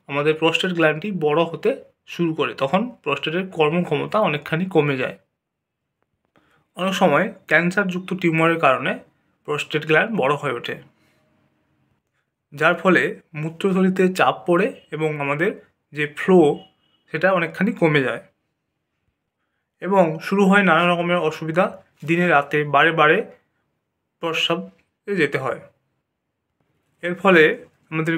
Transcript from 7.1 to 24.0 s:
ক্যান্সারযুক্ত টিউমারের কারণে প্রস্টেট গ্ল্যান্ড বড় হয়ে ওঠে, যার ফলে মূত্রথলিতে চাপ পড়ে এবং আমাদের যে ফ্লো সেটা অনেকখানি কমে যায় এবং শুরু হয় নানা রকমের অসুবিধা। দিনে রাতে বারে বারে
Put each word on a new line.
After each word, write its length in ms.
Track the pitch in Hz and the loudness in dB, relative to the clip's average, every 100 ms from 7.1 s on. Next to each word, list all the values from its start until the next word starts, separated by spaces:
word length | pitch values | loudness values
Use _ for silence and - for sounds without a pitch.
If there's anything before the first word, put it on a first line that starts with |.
| 143 202 - - | 4 0 -6 0
ক্যান্সারযুক্ত 640 | 156 175 180 196 180 - | 2 2 0 -2 -4 -6
টিউমারের 460 | 185 170 160 165 170 | -4 0 2 2 2
কারণে 320 | 151 123 143 233 - _ _ _ - | 2 2 -2 -8 -12 _ _ _ -8
প্রস্টেট 360 | 147 - 156 156 | -8 -4 -6 0
গ্ল্যান্ড 260 | 156 214 208 | 2 2 0
বড় 140 | 131 | 0
হয়ে 220 | 147 143 120 | -2 -4 -6
ওঠে, 180 | - 120 - _ _ _ _ _ _ _ _ _ _ _ _ _ _ _ _ | -8 -12 -14 _ _ _ _ _ _ _ _ _ _ _ _ _ _ _ _
যার 220 | 143 160 | -2 0
ফলে 280 | 175 190 156 127 - _ | 2 2 2 0 -4 _
মূত্রথলিতে 680 | 151 156 160 196 185 190 185 185 185 | -10 -8 -4 -2 2 2 2 0 2
চাপ 180 | 135 165 - | 0 0 -2
পড়ে 200 | 170 226 180 _ | 0 0 -6 _
এবং 300 | 151 156 151 | -6 -6 -4
আমাদের 300 | 139 143 185 - - _ _ | -6 -4 -4 -6 -14 _ _
যে 120 | 147 147 147 | -10 -8 -6
ফ্লো 220 | - 185 151 175 - _ _ _ _ | 2 6 6 2 -6 _ _ _ _
সেটা 180 | 156 185 | -2 0
অনেকখানি 380 | 185 165 165 196 | 0 -2 -2 -4
কমে 280 | 196 165 151 | 0 0 2
যায় 200 | 127 117 - _ _ _ _ _ _ _ _ _ _ _ _ _ _ _ | 0 -4 -10 _ _ _ _ _ _ _ _ _ _ _ _ _ _ _
এবং 220 | 175 196 185 160 | 0 2 2 0
শুরু 220 | - 196 196 | -2 2 4
হয় 160 | 196 | 4
নানা 220 | 190 160 175 | 4 4 2
রকমের 280 | 175 175 175 | 0 0 -2
অসুবিধা। 480 | 156 156 160 160 208 - _ _ | -2 -4 -4 0 -2 -4 _ _
দিনে 220 | 147 170 180 | -2 0 4
রাতে 300 | 147 143 151 | 2 2 -2
বারে 280 | 147 139 160 | 2 4 4
বারে 240 | 165 151 180 247 - _ _ _ _ _ _ | 4 4 4 -2 -12 _ _ _ _ _ _